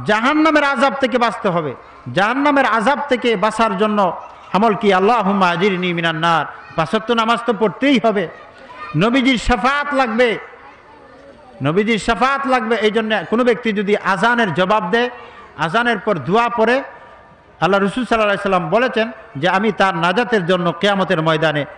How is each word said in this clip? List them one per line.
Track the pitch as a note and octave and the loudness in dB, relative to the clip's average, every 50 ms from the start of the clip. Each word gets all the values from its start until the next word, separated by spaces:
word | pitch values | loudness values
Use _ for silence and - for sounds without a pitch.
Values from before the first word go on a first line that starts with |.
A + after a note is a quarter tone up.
| A#2+ | -4
জাহান্নামের | E3+ G#3+ A3 A#3+ C#4 D4+ D#4 D#4 D#4+ D4+ D4+ C#4+ | -2 -2 0 0 2 2 2 2 4 4 2 2
আযাব | C#4 C#4 A3+ C#4 C4+ C#4 | 2 0 0 0 0 0
থেকে | C#4 C4+ A3+ B3+ | -2 -2 -2 0
বাঁচতে | A#3+ A#3+ A3+ A3 - - G3 | 0 0 -2 -2 -2 -2 -2
হবে। | E3 F3 D#3 C3+ A2+ - - - - - - B2 A#2+ | -2 -2 -4 -4 -8 -12 -16 -20 -20 -16 -14 -4 -2
জাহান্নামের | F3 G3+ A3 B3 C#4 C#4+ D4 C#4 C#4 C4 | 0 0 0 0 0 0 2 2 2 2
আযাব | A3 G#3+ A3+ G3+ C4 C#4+ A3+ C#4+ - | 2 0 2 2 2 0 0 -2 -2
থেকে | B3+ A#3 B3+ A#3+ A3 | -2 0 0 0 0
বাঁচার | F3+ G#3 A3 G#3+ - A3+ G#3+ G3 | 0 0 -2 0 0 0 0 0
জন্য | F#3 G#3+ G#3+ G#3 G#3 F#3+ E3+ - - - - - - - - - | 0 0 0 2 2 0 0 -2 -6 -12 -18 -20 -20 -8 -4 0
আমল | F#3+ A3+ A3+ G3 | 2 2 2 2
কি? | - G#3 G3 F#3 | 2 2 2 4
আল্লাহুম্মা | F#3 F#3+ A3 B3 A3+ F#3+ G3 G3+ G3 F#3 F3 | 4 4 4 2 2 2 0 2 2 2 2
আজিরনি | F3 E3 G3 G#3 F#3 F3 F3+ F3+ E3+ | 2 2 0 0 0 0 -2 -2 -2
মিনান | E3+ E3 E3 D#3+ | -2 -2 -2 -2
নার। | D#3 E3 E3+ E3 D#3 C#3 - - - - - - | 0 0 2 2 0 0 -4 -8 -16 -20 -8 -4
পাঁচ | E3 D#3+ - | -4 -2 -2
ওয়াক্ত | A3 G#3+ A3 A#3+ | -2 -2 -2 0
নামাজ | A#3+ A3+ A3 A3+ A#3 - - | 0 0 2 0 0 0 -2
তো | C4 A3 | -4 -2
পড়তেই | F3+ A3 G3 - - C4 C#4+ C#4 A3+ - | 0 -2 -2 0 0 2 2 2 4 2
হবে। | A3+ G3 G3+ E3+ C3+ - - - - - - - - - - - - - | 2 0 0 -4 -6 -8 -16 -20 -20 -20 -20 -20 -20 -18 -16 -14 -4 -2
নবীজির | D3+ G3 A#3+ B3 C4+ A#3 C4+ B3+ | 0 2 2 2 2 2 2 0
শাফাআত | G3+ - - B3 - A#3 C4 C#4+ C#4+ C#4+ D4 C#4 | 0 0 0 0 2 0 0 0 -2 -2 -2 0
লাগবে। | C4+ C4 A3 G#3+ A#3 B3 A#3 G3 - - - - - - - - - - - - - - - - - - - - - - - - - C3+ | 0 0 0 2 2 2 2 0 -2 -6 -14 -20 -20 -20 -20 -20 -20 -20 -20 -20 -20 -20 -20 -20 -20 -20 -20 -20 -20 -20 -20 -12 -6 -4
নবীজির | D3 E3 G#3 G#3+ A#3 A3+ F#3+ | -2 0 0 0 0 -2 -2
শাফাআত | - A#3 A3+ F3+ B3 C4+ C#4 C4+ C4+ | -2 -2 -2 0 0 0 0 -2 -2
লাগবে। | C4 B3+ B3 A3 A3 A#3+ | -2 -2 -2 0 -2 -2
এই | G3+ G#3+ G#3+ | 0 0 0
জন্য | F#3+ A3+ A3 G#3+ A3 F#3+ E3 - | 0 0 -2 0 -2 -4 -2 -2
কোনো | A3 A#3+ B3 | -2 0 2
ব্যক্তি | B3 A3 - - A3+ | 2 0 0 -2 -2
যদি | G3+ G#3+ G3 G3+ G3+ | -2 -2 0 0 -2
আজানের | - - F3+ G3 F3 G#3+ A#3+ A#3+ A#3 A3+ F#3 C#3 | 0 0 -2 0 2 2 2 2 2 0 0 0
জবাব | E3+ F#3 F#3 G#3+ A3 F#3 F3+ | 0 0 2 0 0 0 0
দেয়, | A3+ A#3 B3 B3 - - - - - - - - - | 0 0 -2 -2 -6 -12 -18 -20 -20 -20 -20 -20 -8
আজানের | - D#3 E3 E3+ A#3 A#3+ A#3+ A3+ | -6 -4 -2 0 0 0 0 -2
পর | F#3+ - G#3+ G3 | 0 -2 -2 -2
দোয়া | D#3 A#2+ D#3 G3 A#3 A#3+ A#3 | -2 -2 0 2 2 2 2
পড়ে, | F3+ G#3+ A3 A3+ B3 C#4 C4 - - - - - - - - - - - _ - - - | 0 2 2 2 2 0 -2 -6 -14 -20 -20 -20 -20 -20 -20 -20 -20 -20 _ -20 -6 -2
আল্লাহ | D#3+ F3+ G3+ G3 | 0 2 2 2
রসুল | G3+ F#3+ - B3+ A#3 | 2 0 0 -4 -2
সাল্লাল্লাহু | - A#3 A3 G#3+ | 0 0 2 2
আলাইহি | G#3 G3+ - - | 0 0 0 0
সাল্লাম | G3 F#3+ F3+ E3+ D#3 | 0 0 0 0 0
বলেছেন | F#3+ A#3 C4 B3 - A3 A3 A#3 - - - - - | 0 0 0 0 0 -2 -2 -4 -6 -12 -18 -14 -6
যে, | C3+ D#3 F3+ | -2 -2 0
"আমি | F3+ F#3+ A3 A3 | 0 2 0 0
তার | - - G3 F#3+ F3+ | 2 2 0 0 2
নাজাতের | E3 E3 F3+ F#3 A#3 A#3+ A#3+ A3+ G3+ E3+ | 0 0 0 0 0 0 0 0 0 2
জন্য | E3+ F#3 F3 F3 E3+ | 0 0 0 0 -2
কিয়ামতের | E3 - G3 G3+ G3 F#3+ F#3 F#3 F#3 D#3+ | -2 0 0 0 2 0 0 0 0 0
ময়দানে | D#3+ E3 D#3+ D#3 D#3+ D#3 D3+ D3 C3+ - - | 2 0 0 2 0 0 0 -2 -4 -6 -10